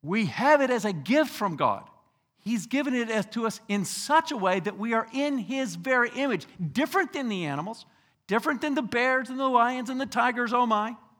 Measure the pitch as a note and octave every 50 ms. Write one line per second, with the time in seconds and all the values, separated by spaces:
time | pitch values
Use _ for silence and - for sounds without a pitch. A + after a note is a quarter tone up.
0 | - C#3+ F3+ A3 A3 D#3+ A2 - A3 C#4 D4+ C#4+ C#4 B3+ B3 A#3 F3+ G#3+ G3 D#3
1 | C3+ D3 A#3+ D4+ D#4 B3+ - - G#3+ G3 D#3+ C3+ D3+ A#2+ G#2 G2 - - - _
2 | _ _ _ _ _ _ _ _ _ G3+ A#3 A3+ E3 - - C#4 D4 C#4+ B3+ B3
3 | A#3 A3+ A3 A3 G3 G#3 - A#3 A3+ A3+ - - - _ G3+ G3+ F#3 - - -
4 | - - C#4+ D#4+ D#4+ D#4+ D#4 A#3+ F#3+ F#3+ F#3 F#3+ E3 G#3 G3 F#3 G#3 A#3 A#3 A3+
5 | A3+ - - C4 C#4+ D4 C#4+ C4 G3+ F3 C4 C4+ C4 A3+ E3+ E3+ E3+ C4 C4 B3
6 | A#3+ A#3 - A#3+ C#4 C#4+ A#3 E3+ - - - - F3+ D3+ C3+ A3+ D4 D#4+ - F#4+
7 | F#4+ C4+ - D#4 C4+ A#3+ G#3 F#3 E3+ D3+ C#3 C#3 D#3 G3 A#3 - - _ _ _
8 | _ _ _ _ _ - F#3+ A3+ - D#4 D4+ A#3 - D4+ C#4 C#4+ C4+ G3 - A#3+
9 | A#3+ C4 C4 C4 C4 B3+ B3+ C4 C4+ C4 B3+ A#3+ A#3 A#3+ B3+ B3+ B3 G#3+ C4+ B3+
10 | C4+ - - A#3+ A#3 B3+ B3 A#3+ B3 A#3 A#3 B3 B3 A#3 A3 G#3 G#3 A3 A#3+ -
11 | - _ _ _